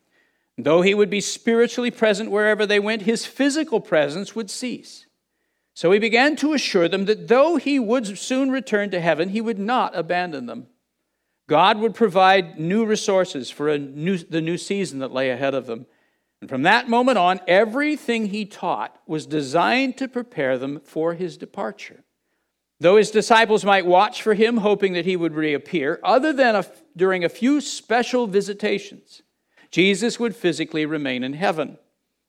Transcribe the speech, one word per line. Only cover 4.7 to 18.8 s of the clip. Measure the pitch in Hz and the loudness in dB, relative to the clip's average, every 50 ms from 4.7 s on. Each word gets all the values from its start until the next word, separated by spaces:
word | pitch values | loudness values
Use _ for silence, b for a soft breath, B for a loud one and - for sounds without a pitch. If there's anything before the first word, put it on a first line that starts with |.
| 202 - - - - - - _ _ _ _ _ _ _ _ _ _ _ _ _ _ | -8 -10 -12 -18 -20 -20 -20 _ _ _ _ _ _ _ _ _ _ _ _ _ _
So | - - 170 196 | -2 2 2 4
he | 208 | 4
began | 214 226 220 233 269 302 311 | 2 2 2 4 4 2 2
to | - 277 302 | 0 -2 -2
assure | 311 247 - - - 190 170 170 | 0 -2 -2 0 0 2 2 2
them | 190 190 196 | 0 -2 0
that | 190 220 185 170 160 | -2 -2 -2 0 2
though | 226 262 285 330 349 | 4 4 4 4 2
he | 262 - 269 285 269 | 0 0 0 0 0
would | 233 196 240 269 220 190 202 | 0 0 0 -2 -2 -4 -10
soon | - - - 254 262 277 262 | -12 -6 -4 -2 -2 0 0
return | 262 269 - - 214 208 202 202 | -2 -4 -2 -2 -2 -2 -2 -2
to | 190 175 | -4 -2
heaven, | 165 170 156 147 175 190 | 0 0 0 0 -2 -2
he | 196 226 | -4 -4
would | 220 226 226 | -4 -4 -4
not | 196 196 220 254 240 190 - - | -4 -4 -2 0 0 -2 -2 -4
abandon | 180 160 160 175 180 180 175 147 135 123 | -6 -4 -2 -2 -4 -4 -4 -8 -10 -10
them. | 117 117 123 123 - _ _ _ _ _ _ _ _ _ _ _ _ _ _ _ | -10 -12 -14 -16 -18 _ _ _ _ _ _ _ _ _ _ _ _ _ _ _
God | - - 151 180 208 226 208 | 0 4 4 6 4 4 2
would | 220 226 185 | 0 -4 0
provide | - 233 196 165 190 185 185 196 196 180 160 - - | 0 0 2 4 4 6 6 6 4 2 -2 -8 -8
new | 156 170 196 226 226 | -4 -2 0 0 0
resources | 214 214 208 - 214 196 185 180 180 - 135 120 - | 0 0 -2 0 0 2 2 0 0 -4 -10 -10 -10
for | - - 147 151 | -8 -4 -2 -2
a | 151 147 | -2 -2
new, | 143 135 135 147 156 180 196 | -4 -8 -10 -6 -4 -2 -2
the | 165 170 - 156 165 | -2 -4 -6 -6 -4
new | 160 160 175 | -2 -2 -4
season | 170 - - 202 202 190 131 139 135 | -6 -4 -4 -4 -4 -4 -4 -6 -8
that | 135 120 127 | -8 -6 -4
lay | 127 135 131 | -2 -2 -2
ahead | 123 120 139 135 135 | -2 -2 -2 -2 -2
of | 131 117 | -4 -6
them. | 123 113 113 127 - _ _ _ _ _ _ _ _ _ _ | -6 -10 -10 -12 -18 _ _ _ _ _ _ _ _ _ _
And | - - | -12 -8
from | 135 127 147 | -4 0 2
that | 180 214 240 254 240 | 4 4 4 2 0
moment | 226 240 247 262 254 | 0 2 2 2 2
on, | 196 175 180 185 185 - | 2 2 2 0 0 0
everything | 180 175 196 226 214 214 277 294 302 302 - - - 233 226 220 | 2 4 4 4 2 0 -2 -2 -2 -4 -4 -4 -4 -4 -2 -4
he | 196 202 220 208 | -4 -6 -6 -8
taught | 196 - - 196 175 139 107 | -10 -12 -8 -6 -4 -4 -4